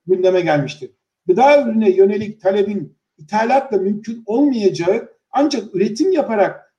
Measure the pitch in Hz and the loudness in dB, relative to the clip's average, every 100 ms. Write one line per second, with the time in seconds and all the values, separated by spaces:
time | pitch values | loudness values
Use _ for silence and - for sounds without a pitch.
0 | 170 185 185 185 165 147 135 - 127 _ | -4 0 2 0 0 -2 -2 -10 -18 _
1 | _ _ - 185 269 285 240 220 208 180 | _ _ -2 2 4 4 2 0 2 4
2 | 196 208 208 - 190 202 202 196 147 _ | 4 2 -6 -6 -2 0 -2 -4 -10 _
3 | _ _ 151 214 233 262 - 196 190 208 | _ _ -6 -2 0 0 0 -2 -2 -4
4 | - 233 - 233 294 233 196 156 170 226 | -8 -12 -4 0 0 2 0 0 -2 -2
5 | - _ _ 247 302 240 202 180 220 214 | -4 _ _ -2 -2 -2 -6 -4 -2 -2
6 | 381 339 226 214 185 - _ | 0 0 0 0 -2 -4 _